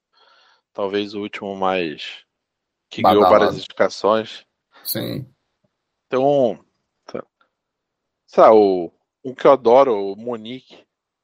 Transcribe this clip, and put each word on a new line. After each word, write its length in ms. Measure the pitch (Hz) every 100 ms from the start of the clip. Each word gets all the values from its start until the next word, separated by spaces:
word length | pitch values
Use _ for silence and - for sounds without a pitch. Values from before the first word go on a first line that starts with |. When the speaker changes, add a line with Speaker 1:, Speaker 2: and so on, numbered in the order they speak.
| _ _ _ _ _ _ _
Speaker 1:
talvez 440 | - 98 101 104 104
o 60 |
último 340 | 104 - 101 98
mais, 680 | 95 92 82 71 - - _ _ _ _ _ _ _
que 120 | -
ganhou 220 | 98 104
Speaker 2:
Badalado. 220 | 95 107 85
Speaker 1:
várias 180 | 76
indicações. 840 | - - 95 - 98 110 110 - _ _ _ _
Speaker 2:
Sim. 440 | - - 60 55 - _ _ _ _ _ _ _ _
Speaker 1:
Então, 580 | 127 139 143 120 87 _ _ _ _ -
tá. 180 | - - _ _ _ _ _ _ _ _ _ _
Sei 160 | -
lá, 100 | 147
o, 380 | 110 101 92 82 _ _ _
um 100 | 131
que 140 | 123 156
eu 40 |
adoro, 600 | 135 117 127 135 104 98
o 20 | 98
Monique. 680 | 120 117 110 127 _ - _ _ _ _